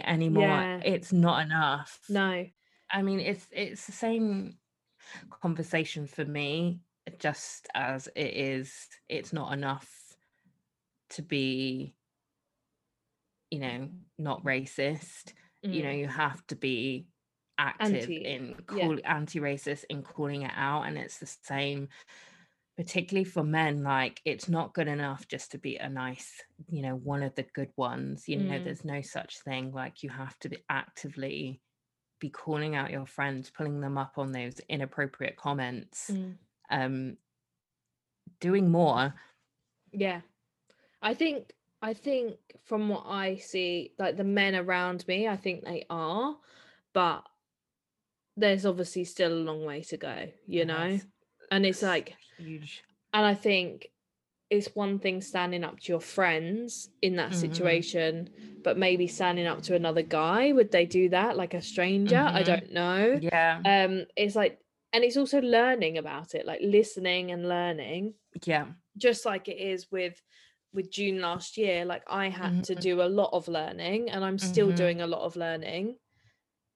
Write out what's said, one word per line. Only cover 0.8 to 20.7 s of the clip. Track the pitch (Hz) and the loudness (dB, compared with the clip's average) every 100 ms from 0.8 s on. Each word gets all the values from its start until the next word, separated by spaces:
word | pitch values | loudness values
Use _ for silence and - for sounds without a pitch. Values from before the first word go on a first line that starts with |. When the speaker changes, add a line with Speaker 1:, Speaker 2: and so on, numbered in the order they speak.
Speaker 1:
It's | 180 180 - | 0 0 4
not | 180 170 139 156 | 6 6 4 2
enough. | 160 147 143 143 - - | 2 2 2 -4 -14 -4
Speaker 2:
No. | 202 190 180 180 _ _ _ - | 0 2 0 -4 _ _ _ -4
Speaker 1:
I | 190 | 0
mean, | 196 196 | 0 0
it's, | 147 202 - | -2 -4 -6
it's | - 202 202 - | -8 -6 -8 -14
the | |
same | - 226 226 220 196 190 - _ _ _ _ - - - | -6 -2 0 0 -2 -6 -12 _ _ _ _ -20 -20 -20
conversation | - 175 165 165 165 156 156 143 | -6 -2 -2 -2 -2 -2 -6 -8
for | - 147 | -6 -4
me, | 147 143 156 175 175 - _ - - | -4 -2 -2 -2 -4 -10 _ -18 -6
just | 151 147 - - - - | -4 -4 -8 -16 -8 -4
as | 131 135 135 - | -4 -4 -6 -6
it | 143 | -4
is. | - 135 131 135 - - - - | -2 -2 -4 -6 -14 -20 -20 -8
It's | 160 - | -8 -6
not | 160 135 | -6 -4
enough | 139 139 139 - - - _ _ _ _ _ _ _ _ _ - | -4 -4 -6 -10 -20 -20 _ _ _ _ _ _ _ _ _ -16
to | - | -14
be, | 160 143 135 131 135 131 139 - _ _ _ _ _ _ _ _ _ _ _ _ _ _ _ | -4 0 0 0 -2 -4 -8 -14 _ _ _ _ _ _ _ _ _ _ _ _ _ _ _
you | 151 | -8
know, | 131 123 139 180 - - | -6 -6 -10 -14 -16 -8
not | 151 - | -6 -4
racist. | 139 131 135 - 139 151 - - - - _ _ | -2 -2 -4 -2 -2 -2 -8 -20 -20 -20 _ _
You | 202 170 | -6 -4
know, | 143 | -2
Speaker 2:
Mm. | 143 | -4
Speaker 1:
you | 143 | -4
have | 151 151 139 - | -2 -2 -4 -12
to | - | -6
be | 131 123 131 127 170 _ _ _ _ - | -2 -2 -2 -4 -10 _ _ _ _ -2
active | 139 - 214 139 117 | -2 0 0 0 -2
Speaker 2:
Anti, | 160 - | -6 -6
Speaker 1:
in | 131 123 | -8 -10
Speaker 2:
yeah. | 120 - 202 170 | -14 -8 -2 0
Speaker 1:
call-, | 151 - | 0 -2
anti-racist, | 156 151 160 143 139 - 143 - | -2 -4 -4 -4 -4 -4 -8 -8
in | 143 | -10
calling | 135 - 147 143 | -10 -6 -4 -4
it | 135 - | -6 -4
out. | 139 | -2